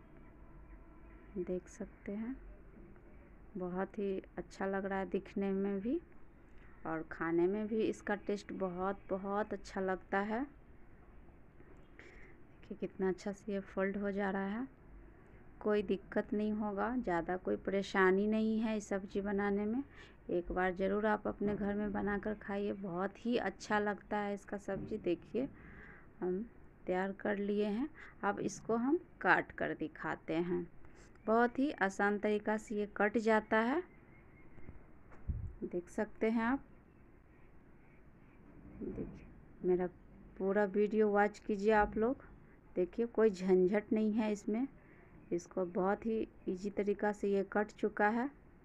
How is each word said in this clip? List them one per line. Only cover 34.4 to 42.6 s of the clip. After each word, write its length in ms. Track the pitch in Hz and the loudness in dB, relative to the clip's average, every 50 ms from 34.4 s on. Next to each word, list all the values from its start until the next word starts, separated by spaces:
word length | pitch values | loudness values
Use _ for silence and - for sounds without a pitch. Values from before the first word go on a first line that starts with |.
| - - - - - - - - - - - - - - - - - - - - - - - - 208 | -18 -16 -14 -12 -12 -10 -12 -12 -16 -18 -20 -20 -18 -18 -16 -8 -4 -4 -2 -2 -4 -6 -8 -6 -6
देख 260 | - - 180 175 - | -4 -2 -4 -4 -4
सकते 380 | - - 214 208 - - 220 220 | -2 -2 -2 -2 -2 0 2 2
हैं 140 | 226 233 226 | 4 4 2
आप। 200 | 233 262 277 - - - - - - - - - - - - - - - - - - - - - - - - - - - - - - - - - - - - - - - - - - - - | 2 2 0 -2 -6 -20 -20 -20 -20 -20 -20 -20 -20 -20 -20 -20 -20 -20 -20 -20 -20 -20 -20 -20 -20 -20 -20 -20 -20 -20 -20 -20 -20 -20 -20 -20 -20 -20 -20 -20 -20 -20 -18 -18 -16 -12 -10
देखिए, 460 | 220 - - - - - - - - - - - - - - - 180 | -8 -6 -6 -6 -8 -8 -10 -14 -16 -18 -20 -20 -20 -20 -10 -2 2
मेरा 220 | 180 180 180 180 175 - - - - - - - - - | 4 4 4 2 -2 -4 -10 -20 -20 -20 -20 -20 -14 -8
पूरा 260 | - 185 196 190 208 208 | -2 0 2 4 4 4
वीडियो 400 | 196 185 202 208 202 208 214 214 208 | 4 4 4 4 4 6 4 4 6
वॉच 300 | 202 202 208 208 208 - | 6 6 4 4 2 -2
कीजिए 320 | - - 214 190 202 220 220 | -4 -2 -2 2 4 6 6
आप 240 | 208 208 208 208 | 6 6 4 2
लोग। 260 | 214 214 240 285 - - - - - - - - - | 2 2 2 0 -2 -6 -18 -20 -20 -20 -20 -20 -20